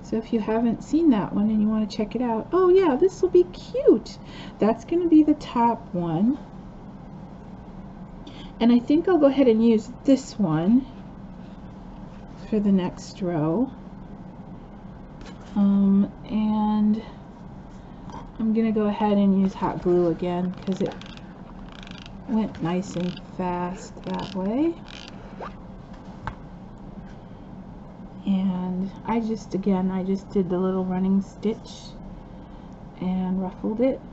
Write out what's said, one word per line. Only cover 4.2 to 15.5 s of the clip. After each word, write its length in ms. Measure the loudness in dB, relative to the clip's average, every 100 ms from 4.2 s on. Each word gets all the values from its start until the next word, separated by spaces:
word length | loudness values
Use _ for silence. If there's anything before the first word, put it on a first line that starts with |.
| -16 -14 -14 0
That's 240 | 2 2
gonna 240 | 0 0 6
be 160 | 8
the 120 | 8 4
top 580 | 0 2 2 2 -4
one. 440 | -4 0 2 2 2 -4 -16 -16 -16 -16 -16 -16 -16 -16 -16 -16 -16 -16 -14 -16 -16 -16 -16 -16 -14 -16 2
And 120 | 6
I 80 | 6
think 280 | 6 4 6
I'll 100 | 6
go 100 | 6
ahead 200 | 8 6
and 180 | 8 6
use 240 | 4 2 -4
this 340 | 4 4 2 0
one 480 | 2 4 6 4 4 -12 -16 -16 -16 -16 -16 -16 -16 -16 -16 -16 -16 -16 -16 -16 -2
for 100 | 0
the 120 | 4
next 500 | 4 2 -6 -14 -6
row. 480 | -2 0 2 2 0 -4 -16 -16 -16 -16 -16 -16 -16 -16 -16 -16 -16 -16 -16 -16 -16 -16 -6